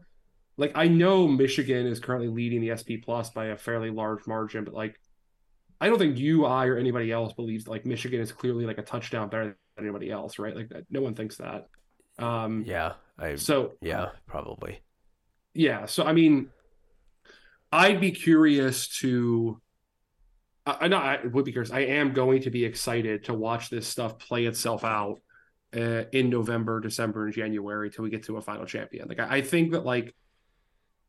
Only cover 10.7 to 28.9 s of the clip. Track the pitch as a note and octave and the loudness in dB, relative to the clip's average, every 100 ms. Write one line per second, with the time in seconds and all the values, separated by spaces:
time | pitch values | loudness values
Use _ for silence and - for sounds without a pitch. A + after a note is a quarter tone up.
10.7 | - - C3+ C3 A2 G#2+ - - - - | -14 -8 -4 -4 -4 -8 -10 -12 -12 -14
11.7 | _ _ _ _ - A#2 A#2 A2 A2 G#2+ | _ _ _ _ -6 -4 -2 -2 -4 -4
12.7 | F2 E2 - _ - D#2 C#2+ - C#3+ - | -4 -4 -6 _ -10 -6 -4 0 0 0
13.7 | - E2 - - - - C#2+ - - - | -6 -6 -4 -6 -10 -12 -10 -10 -12 -12
14.7 | - _ _ _ _ _ _ _ D#3 D3 | -12 _ _ _ _ _ _ _ 0 0
15.7 | A2 G#2+ - D#3 E3 D#3+ C#3+ - _ _ | 0 -4 -2 4 6 8 6 2 _ _
16.7 | _ _ _ _ _ _ - _ _ _ | _ _ _ _ _ _ -20 _ _ _
17.7 | D#3 F#3+ F#3+ F#3 - E3 D#3 D#3 C#3+ C3 | 6 6 6 2 2 6 8 8 6 2
18.7 | B2+ - - C3 B2 A#2+ A#2 A2+ A2 _ | 0 -4 -4 0 2 2 2 0 -4 _
19.7 | _ _ _ _ _ _ _ _ _ - | _ _ _ _ _ _ _ _ _ -4
20.7 | - F3 F#3 E3 D#3+ B2 B2+ C#3 A#2+ A2+ | 0 2 2 2 -2 0 0 0 -2 -2
21.7 | B2+ C3+ D3 C#3 C3 C3 C3 C3 B2 A2+ | -2 0 2 2 2 4 4 2 -2 -2
22.7 | A#2 - A#2 A2+ G#2+ - A2 A2 A#2 - | -2 -4 -2 -2 -4 -4 -4 -2 -4 -4
23.7 | A#2 A2 - A#2 - - A#2+ A#2 A#2 A#2+ | -8 -6 -6 -6 -6 -6 -2 -2 -2 -4
24.7 | G#2+ A2+ G#2+ G2+ - _ _ _ _ _ | -2 -2 -2 -2 -6 _ _ _ _ _
25.7 | A#2 A#2 A2+ A2+ C3+ B2 A#2+ A2+ A#2 A2+ | -4 -2 -2 0 2 2 2 0 -2 -2
26.7 | A2+ A2 A2 A2+ G#2+ G#2+ A2+ A2 G#2 G2+ | -4 -4 -4 -4 -4 -6 -4 -4 -4 -6
27.7 | G#2 G#2 - A2 A2 A2 A2 G#2 G#2+ E3+ | -6 -6 -6 -6 -6 -8 -10 -10 -10 -8
28.7 | A#2 - | -10 -10